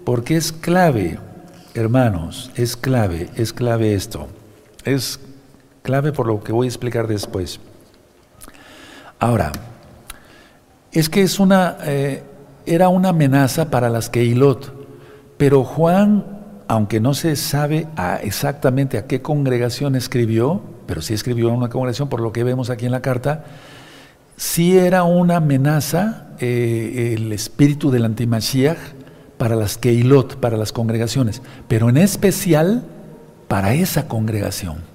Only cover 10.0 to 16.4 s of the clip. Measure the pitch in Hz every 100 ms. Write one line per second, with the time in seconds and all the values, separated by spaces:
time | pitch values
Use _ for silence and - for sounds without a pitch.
10 | - - - - - _ _ _ _ 160
11 | 160 202 190 - 190 190 180 - 156 139
12 | 139 135 - - - - - 165 185 185
13 | 190 170 143 135 135 165 156 127 120 117
14 | 110 120 120 120 139 127 - - - -
15 | - - - - 143 135 120 - 165 185
16 | 208 208 - -